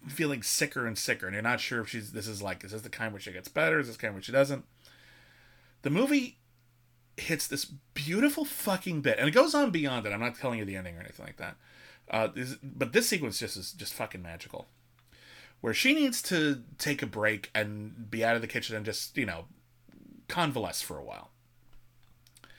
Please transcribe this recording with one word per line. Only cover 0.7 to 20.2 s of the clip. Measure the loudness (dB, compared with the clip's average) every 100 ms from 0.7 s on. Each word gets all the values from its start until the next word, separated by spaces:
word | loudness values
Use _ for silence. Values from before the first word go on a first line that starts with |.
| 0 -2
and | -2
sicker, | 0 0 0
and |
you're | 0
not | 2 2
sure | 0 -2
if | -2
she's, | -6 -8
this | -8 -6
is, | -6
like, | -6 -6
is | -8
this | -10
the | -10
kind | -6 -6
where | -6
she | -10
gets | -12 -6
better? | 2 4 4
Is | 2
this | -4
the |
kind | -6
where | -4
she | 2
doesn't? | 4 6 2 -8 _ -20 -20 -20 -20 -20 -20 -20 -20 -20 _
The | 0
movie | 2 6 4 2 -8 _ _ _ _ _ _ _ -10
hits | -2 -2 0
this | -4 -6 -10 _
beautiful | -8 -2 4 4 4
fucking | -4 -4 0 0 0 0
bit, | 2 4
and | 6
it |
goes | 8 6
on | 6 4
beyond | 2 0 0 -2
it. |
I'm | -2
not | -2 -2
telling | -2 -2
you | -2
the | -4
ending | -6 -10
or |
anything | -12 -12
like | -14 -10
that. | -10 -10 -18 -20 -20 -20 -2
Uh, | 2 2
this, | 0 -6 -6
but | -10 -2 4
this | 4 4
sequence | 2 0 -2
just | -6 -6
is | -10
just | -10 -10
fucking | -6 -6 -6
magical, | -10 -12 -12 -12 -14 _ _ _ _ -20 -20 -20 -20 -6
where | -2
she | 2 4
needs | 6 4 2
to | 0 2 4 2 -4 -6
take | -2 0
a | -2
break | 0 2 2 -2
and | -2 -2 -4 -10 -10 -8
be | 2
out | 4
of | 4
the | 2
kitchen | -4 -2
and | -4 -4
just, | -4 -4 -2
you | -2
know, | -4 -10 -18 _ _ -20 -20 -20 -20